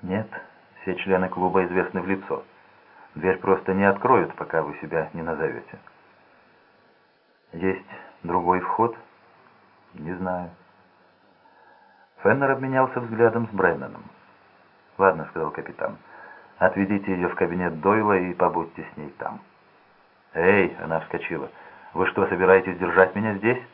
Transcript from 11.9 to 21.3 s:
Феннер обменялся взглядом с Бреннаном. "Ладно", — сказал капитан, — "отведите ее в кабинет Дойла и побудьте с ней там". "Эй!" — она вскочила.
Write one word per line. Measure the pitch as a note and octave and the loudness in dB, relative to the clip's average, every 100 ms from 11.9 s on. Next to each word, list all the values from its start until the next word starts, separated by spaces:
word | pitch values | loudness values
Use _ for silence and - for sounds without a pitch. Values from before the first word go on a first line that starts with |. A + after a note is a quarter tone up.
| _ _ _ | _ _ _
Феннер | - C3 C#3 | 2 2 2
обменялся | C3+ C3 C3 C3 - | 0 0 2 2 0
взглядом | A#2 A2 A#2 A2+ A2+ | -6 4 4 4 -4
с | |
Бреннаном. | G2+ F#2 D#2 C2 - - - _ _ _ _ _ _ _ _ | 0 0 0 -6 -14 -20 -20 _ _ _ _ _ _ _ _
"Ладно", — | F#2+ D#2+ D#2 | 2 2 -6
сказал | - D2+ | -6 -6
капитан, — | D2 - - - - - - - - - - | -6 -12 -8 -8 -8 -20 -20 -20 -20 -20 0
"отведите | F#2 F#2+ G2 G#2 G2 | 0 2 0 -2 -2
ее | F#2 F2 | -2 -2
в | - | 0
кабинет | F2+ F2 F2 D#2+ | -2 0 -4 0
Дойла | F#2 G#2+ G#2 F#2+ | 2 2 4 2
и | F2+ F2 | 0 0
побудьте | F2+ E2 E2 - - | 0 0 -6 -10 -16
с | - | -14
ней | D2 - | -16 -10
там". | - - - _ _ _ _ _ _ _ _ | -10 -10 -18 _ _ _ _ _ _ _ _
"Эй!" — | D#2+ F2+ G2+ F2 - | 0 4 6 4 -2
она | D#2+ D#2+ | -4 -4
вскочила. | - E2+ - | -4 -8 -6